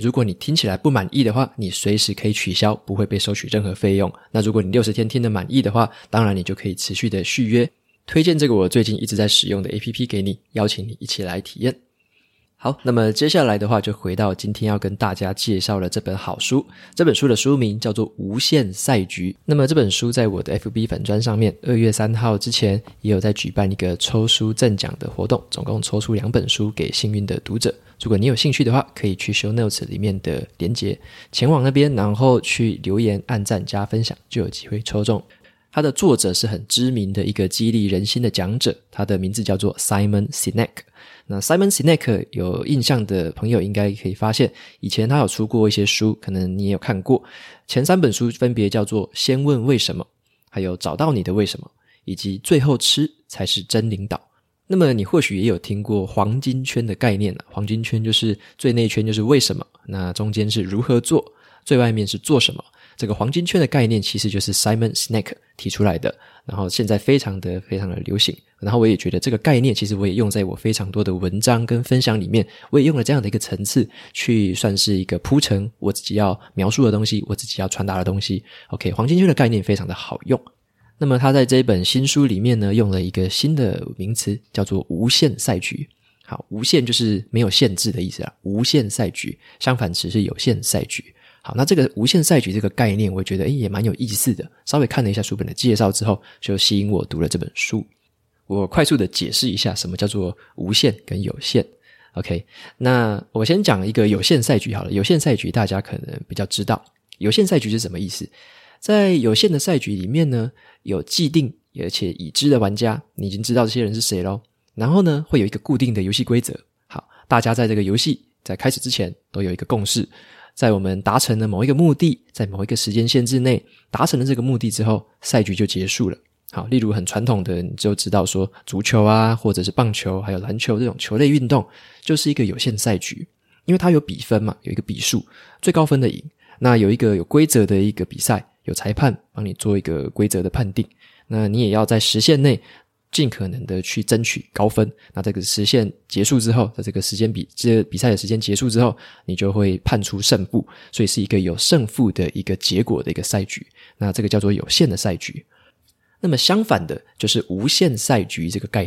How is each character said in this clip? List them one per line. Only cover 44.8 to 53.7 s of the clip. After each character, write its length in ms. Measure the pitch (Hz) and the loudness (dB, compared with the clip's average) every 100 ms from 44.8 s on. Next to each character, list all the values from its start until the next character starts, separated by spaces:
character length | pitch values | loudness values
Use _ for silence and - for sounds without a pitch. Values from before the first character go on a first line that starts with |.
| 101 | -6
前 200 | - 113 | -2 2
他 120 | 147 | 2
有 80 | 104 | 2
出 180 | - 110 | 0 -2
过 220 | 117 107 | 2 2
一 40 | |
些 140 | 104 101 | 2 0
书， 320 | - 107 107 | 2 0 0
可 100 | - | -4
能 260 | 95 92 95 | -4 -4 -2
你 100 | 98 | -2
也 40 | |
有 60 | 95 | -2
看 220 | - 98 | -2 -4
过。 200 | 92 123 - - - - - | 0 0 0 -16 -20 -20 -4
前 180 | 127 139 | -2 2
三 140 | 190 | 4
本 120 | 143 | 2
书 200 | 98 120 | 2 -2
分 220 | - 123 | 0 -2
别 160 | 113 101 | 0 0
叫 140 | 113 | 0
做 240 | 101 107 92 | -2 -2 -4
《先 300 | - - 131 | -4 -2 0
问 200 | 143 131 120 | 2 0 2
为 120 | 120 | 0
什 160 | - | 0
么》， 100 | 87 - _ _ _ _ | -4 -10 _ _ _ _
还 120 | 98 | -6
有 120 | 92 90 | -6 -6
《找 180 | 87 80 | -6 -2
到 160 | 160 | 0
你 100 | 117 | 0
的 100 | 87 | 0
为 140 | 98 104 | 0 0
什 140 | - | -4
么》， 100 | - _ _ _ - | -14 _ _ _ -12
以 100 | 95 | -8
及 240 | 101 95 | -8 -8
《最 180 | - 156 | 2 2
后 160 | 139 120 | 4 2
吃 320 | - - 156 - _ | 2 0 -2 -4 _
才 180 | - 95 | -8 -4
是 160 | - | -4
真 280 | 90 | -2